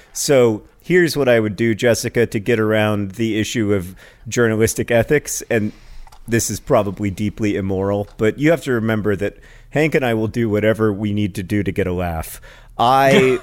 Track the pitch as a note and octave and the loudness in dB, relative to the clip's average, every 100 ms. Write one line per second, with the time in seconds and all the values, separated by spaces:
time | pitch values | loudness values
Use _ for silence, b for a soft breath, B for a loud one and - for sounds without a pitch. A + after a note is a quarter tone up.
0 | B - - C3+ A#2+ G#2+ - _ - F3+ | B -8 2 4 4 2 -6 _ 0 2
1 | E3 C#3 B2+ A#2 G#2+ F#2 A#2 G#2 A#2+ A2 | 2 2 2 2 2 0 -2 2 2 2
2 | A#2+ A#2+ A2 A2+ G2+ A2+ G#2+ G#2+ G#2+ G#2 | 0 0 0 -2 0 0 2 2 0 -2
3 | G2 F#2+ A2+ G#2+ G#2+ B2 G#2 G2+ F2+ F#2 | -4 -4 -2 -2 -2 -2 0 0 -2 -12
4 | B B A2+ A#2+ A2+ A2 A2+ - A2 A#2 | B B -6 0 0 2 0 0 0 0
5 | A2+ D3 - - - A2+ G#2 b b b | 2 0 -2 -10 -4 -2 -2 b b b
6 | b - - A2+ - G#2 - B2 G2+ F2+ | b -18 -4 -2 -2 -6 0 0 0 -4
7 | G#2 F2+ G#2 - G#2 F#2 G2 F#2+ G2 G2+ | -6 -4 -4 -2 -2 -2 -2 -2 -2 -2
8 | G2+ - A2 B2 D3+ D#3+ C#3+ A#2+ A2 A2 | -4 -2 -2 0 0 0 0 -2 0 -2
9 | G2+ F#2+ G2+ - b b b C#3+ D#3 D3 | -2 -2 -4 -8 b b b -2 0 0
10 | B2+ A2+ A2 A#2+ A#2 G#2 G#2+ G#2+ A2 G2 | 0 0 -2 -2 0 2 2 2 0 0
11 | G#2+ G#2 G#2 G#2 F2 G#2 F#2+ F#2+ F2+ F2+ | -2 -2 -4 -4 -4 -2 -2 -2 -4 -2
12 | F2 E2 D#2+ - B B B - A#2+ C3+ | -4 -6 -8 -14 B B B -2 2 4
13 | C3+ C3+ C3 B2+ | 6 6 4 0